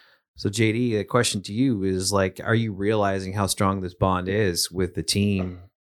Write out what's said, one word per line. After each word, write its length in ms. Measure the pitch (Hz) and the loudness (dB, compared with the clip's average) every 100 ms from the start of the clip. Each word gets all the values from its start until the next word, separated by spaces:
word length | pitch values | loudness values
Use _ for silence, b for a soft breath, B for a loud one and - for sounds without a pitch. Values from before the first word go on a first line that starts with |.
| b b b - | b b b -6
so, 120 | 107 | -4
J 240 | 107 110 | 2 2
D, 240 | 110 123 107 | 2 0 0
the 80 | |
question 380 | 95 123 113 101 | 0 2 2 -2
to 100 | 90 | -4
you 300 | 107 135 104 | 0 0 2
is, 320 | 95 92 95 | 0 0 2
like, 260 | 98 95 - | 2 2 0
are 120 | - | 0
you 180 | 113 110 | 0 0
realizing 640 | 92 101 110 101 98 95 | -2 0 2 0 -2 -4
how 120 | 104 95 | -2 -2
strong 360 | - 98 98 | 0 0 0
this 120 | 90 | -4
bond 320 | - 95 90 92 | 0 0 2 0
is 400 | 104 98 85 - | 0 0 0 -2
with 240 | 90 90 | -2 -4
the 80 | 85 | -2
team, 580 | - 101 101 95 92 87 90 _ | -2 0 0 0 -2 -8 -18 _